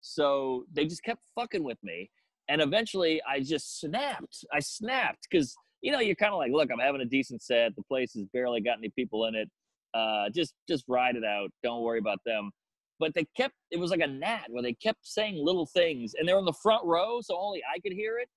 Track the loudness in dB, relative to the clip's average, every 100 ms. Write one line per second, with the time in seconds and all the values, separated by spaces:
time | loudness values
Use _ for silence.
0 | -12 0 2 2 0 -4 -4 -2 -2 -2
1 | -6 -8 _ -8 -4 -2 -4 -6 -10 -10
2 | -12 _ _ _ _ 2 4 4 2 2
3 | 2 2 0 -4 0 -2 -2 -8 -6 -4
4 | -4 -6 -10 -16 -4 -4 -4 -6 -4 0
5 | 0 -2 0 2 2 -2 _ _ 0 2
6 | 2 4 4 4 2 4 2 2 0 0
7 | 0 0 0 -4 0 4 4 0 -4 -2
8 | -2 -4 -6 -2 0 0 0 -2 -4 -4
9 | -4 0 -2 -2 -6 _ _ _ _ -2
10 | 0 0 0 0 -2 _ -4 -4 0 2
11 | 2 2 0 -2 -4 -4 -4 -2 0 0
12 | 0 -2 0 -2 -2 -10 _ _ _ _
13 | -2 0 -4 0 -4 _ _ -4 0 2
14 | 0 0 -4 -4 -6 -6 -4 -2 -2 -2
15 | -4 -2 -2 0 2 2 2 2 2 2
16 | -6 -4 2 2 2 0 4 4 4 2
17 | 2 -2 -4 -4 -2 -4 -6 -6 -6 -6
18 | -6 -6 -8